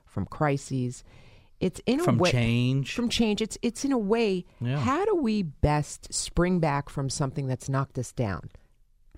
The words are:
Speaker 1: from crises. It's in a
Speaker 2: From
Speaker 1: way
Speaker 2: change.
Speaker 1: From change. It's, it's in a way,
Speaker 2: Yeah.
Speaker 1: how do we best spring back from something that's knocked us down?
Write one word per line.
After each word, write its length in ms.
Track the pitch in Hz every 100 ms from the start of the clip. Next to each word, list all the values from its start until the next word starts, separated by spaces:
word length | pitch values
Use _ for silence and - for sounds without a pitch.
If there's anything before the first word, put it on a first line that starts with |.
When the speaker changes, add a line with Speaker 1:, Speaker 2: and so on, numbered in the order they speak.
Speaker 1:
from 220 | - 101 92
crises. 800 | - 151 139 - 135 123 - - - - - - -
It's 200 | 185 - -
in 140 | 269
a 40 |
Speaker 2:
From 140 | 359 -
Speaker 1:
way 140 | 180
Speaker 2:
change. 640 | 123 117 117 123 135 135 -
Speaker 1:
From 120 | 233
change. 320 | - 220 208
It's, 200 | 220 -
it's 240 | 240 - 277
in 60 |
a 80 | 254
way, 460 | 196 233 220 185 - -
Speaker 2:
Yeah. 200 | 120 143
Speaker 1:
how 260 | 240 294 427
do 100 | 349
we 280 | 226 214
best 680 | 165 - 147 151 147 - -
spring 480 | - - - 175 185
back 300 | 160 143 -
from 180 | - 135
something 340 | - 135 147 131
that's 240 | 127 -
knocked 300 | 135 139 131
us 120 | -
down? 380 | - 110 87 - - - _ _ _ -